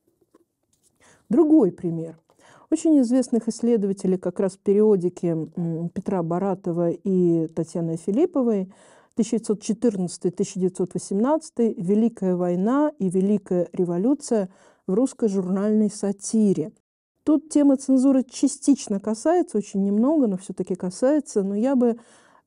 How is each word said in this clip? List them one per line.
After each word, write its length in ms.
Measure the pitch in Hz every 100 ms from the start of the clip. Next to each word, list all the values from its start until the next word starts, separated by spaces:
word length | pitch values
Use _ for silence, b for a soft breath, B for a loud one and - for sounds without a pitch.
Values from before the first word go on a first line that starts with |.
| _ _ _ _ _ _ _ _ _ _ b b -
Другой 420 | 240 302 311 185
пример. 480 | - 175 165 165 160 _ b b b b
Очень 300 | 311 330 294
известных 480 | 233 262 247 226 226
исследователей 680 | - 233 233 196 196 185 185
как 240 | 180 -
раз 120 | 190
в 60 | -
периодике, 880 | - 202 214 196 175 - 175 160 156 180
м, 340 | 170 160 170
Петра 320 | - 202 196
Баратова 720 | 165 175 196 190 185 170 170
и 560 | - 196 185 175 165 160
Татьяны 480 | - 160 175 165 165
Филипповой, 800 | - 214 359 285 240 202 185 b b b b -
тысяча 220 | 214 220
девятьсот 240 | 226 202
четырнадцатый, 720 | - 214 240 196 180 - 180
тысяча 280 | 180 190 185
девятьсот 340 | 185 185 180
восемнадцатый, 800 | 185 - 196 254 311 - - 226 -
Великая 580 | 175 208 226 226 190 180
война 560 | 180 180 208 277 302 302
и 100 | 190
Великая 600 | 185 196 208 - 180 170
революция 800 | - 175 175 233 294 - 220 185 b b b -
в 60 |
русской 360 | 196 262 - 226
журнальной 600 | 190 180 190 208 214 208
сатире. 840 | - 196 196 - 226 208 170 156 - _ _ _ _
Тут 260 | - 302 -
тема 280 | 294 285 269
цензуры 460 | - 262 269 262
частично 760 | 247 - 277 - - 269 - 196
касается, 580 | 214 220 311 359 349 208
очень 260 | 202 196
немного, 440 | 196 202 254 320 233
но 100 | 185
всё-таки 380 | - 190 175 185
касается. 680 | 180 - 262 302 - 214
Но 120 | 196 202
я 200 | 254 262
бы, 240 | 240 233 B B B B